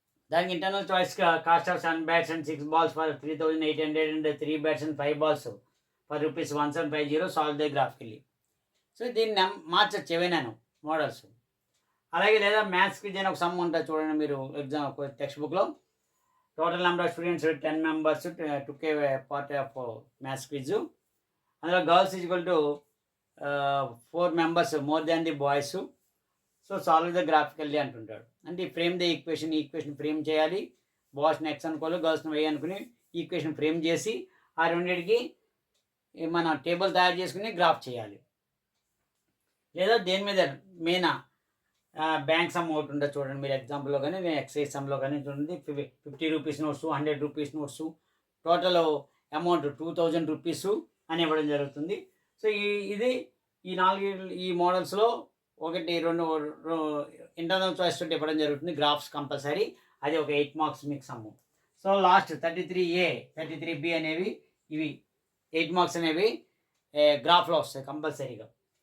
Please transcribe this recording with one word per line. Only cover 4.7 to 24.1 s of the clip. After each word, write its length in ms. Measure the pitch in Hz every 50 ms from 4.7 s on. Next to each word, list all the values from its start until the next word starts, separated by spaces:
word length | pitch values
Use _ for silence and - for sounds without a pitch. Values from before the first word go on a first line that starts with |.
| 151 131 143 156
and 80 | 151 143
five 160 | 143 147 151 143 156
balls 200 | 156 147 131 - 120 107 - _ _ _ _ _ _ _ _ _ -
for 80 | 147 147 147
rupees 260 | 156 143 165 156 139 143 147
one 100 | 147 147 143
seven 140 | 165 160 147 143
five 140 | 156 151 143 147
zero, 120 | 156 180 185 - 160
solve 200 | 151 151 147 143 151
the 60 | 151 135
graph 240 | 143 135 123 - -
వెళ్ళి. 180 | 123 113 107 - - _ _ _ _ _ _ _ _ _ _ _ _ _ _ -
So, 60 | 226 247 240 220
దీన్ని 180 | 220 220 214 196
నమ్-, 180 | 185 185 - - 160 156 170
మార్చచ్చు 400 | 185 208 202 202 202 139 - 165
ఏవైనాను 360 | 165 175 180 175 160 131 117 113 - _ _ _ _ - 151
మోడల్స్. 380 | 156 160 151 135 117 - - - _ _ _ _ _ _ _ _ _ _ _ _ _ _ _ _ -
అలాగే 220 | 175 190 208 214 214 202
లేదా 160 | 202 214 214 214 196 185
మ్యాథ్స్ 260 | 180 185 196 - -
క్విజ్ 180 | - 202 180 190
అని 100 | 190 190
ఒక 80 | 175 - 175
సమ్ 160 | 165 180 180 175
ఉంటుంది 220 | 170 156 165 151 156
చూడండి 260 | 160 156 156 156 156 151 151
మీరు 140 | 143 143 135 131 135 - 143
ఎగ్జామ్ 260 | 143 131 139 151 147 135 135
ఒక 180 | - 143 - - -
టెక్స్ట్ 200 | 143 135 - - 147
బుక్‌లో. 200 | 151 147 185 214 - 302 - _ _ _ _ _ _ _ _ _ _ _ _ _ _ _ -
Total 220 | 160 170 170 180 180
number 180 | 175 175 175 175 165
of 40 | -
students, 300 | - 165 175 175 160 147 160 160 143 139
ten 100 | 156 151 160 160
members, 380 | 160 156 156 156 156 151 151 - 175
uh, 280 | 170 - 165 151 147 139 -
took 160 | - 143 - - 160
a 60 | 151 151 147 139 135 131 131 -
part 220 | 143 143 139 - 143 143
of, 100 | 135 135 - 131 127
uh, 100 | 117 110 - - _ _ _ 131
maths 220 | 135 135 127 - -
quiz. 200 | 147 143 131 135 190 220 349 311 - _ _ _ _ _ _ _ _ _ _ _ _ _
అందులో 180 | - 160 180 185 170 151
girls 220 | 170 180 190 185 185 190
is 60 | 175
equal 180 | 170 180 180 170 180
to, 80 | 180 160 151 147 147 143 - _ _ _ _ _ _ _ _ _ _ - 143 143
uh, 360 | 143 143 139 139 139 139 135 123 120 - _ _